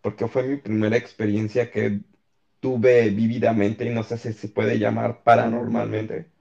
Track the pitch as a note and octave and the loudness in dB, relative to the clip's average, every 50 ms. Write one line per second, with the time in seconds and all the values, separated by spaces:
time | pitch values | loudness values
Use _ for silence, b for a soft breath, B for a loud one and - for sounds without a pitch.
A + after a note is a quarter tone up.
0 | _ G#2+ G#2 - A2+ A#2 - C3 B2+ C3 C#3 C#3+ - G#2+ A2 G#2+ G#2+ G#2+ A2 B2 | _ -8 -6 -4 -6 -2 -2 -2 -2 -2 -4 -6 -4 -2 -2 0 2 2 0 0
1 | - - - _ A2 G#2 G#2 G#2+ A2 G#2 - B2 A#2 - - A2 A2 A2 G#2 G2+ | -2 -4 -10 _ -2 -2 0 0 -2 -2 -2 -2 -2 -2 -2 -2 -2 -2 -2 -4
2 | - _ _ _ _ _ _ _ _ _ _ _ - C3 C3 A#2+ G#2+ B2+ B2 A#2+ | -6 _ _ _ _ _ _ _ _ _ _ _ -4 -4 -2 2 4 6 6 6
3 | A2+ G#2+ G2 G#2 A2+ A2+ A2+ A2+ G#2 A#2 A2+ A2 G2 G2+ A2 - B2 A#2 A#2 A#2 | 4 4 2 2 0 0 0 0 0 0 2 2 0 0 0 -2 -6 -4 -4 -4
4 | A2 - A#2+ A2+ - A#2+ G#2+ - - A2 - - A2 A2+ A#2 A2+ G#2+ A2+ A2+ A2+ | -6 -6 -8 -8 -8 -10 -10 -10 -12 -8 -4 -2 -2 0 0 0 0 0 0 0
5 | A#2 A#2 A2+ - _ A#2 A#2 A#2 A#2 A2+ A2+ A#2 A#2+ G#2 A2+ A2+ A2 A2 A2 G#2+ | -2 -4 -6 0 _ 4 6 6 4 0 -2 -2 -4 -4 -2 -4 -4 -2 -4 -6
6 | A2 A2 - - - - _ _ | -6 -6 -8 -10 -12 -14 _ _